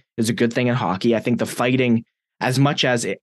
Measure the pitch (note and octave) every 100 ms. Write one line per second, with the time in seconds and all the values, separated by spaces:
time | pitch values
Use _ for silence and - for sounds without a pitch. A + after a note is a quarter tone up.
0 | _ - A2+ G2 A#2 C3 B2 B2 F2+ F#2+
1 | A#2 A2 B2 A#2 A2 - B2+ C3 B2 A2+
2 | - _ _ - B2 B2+ C#3 D3 C3+ A#2+
3 | G2+ -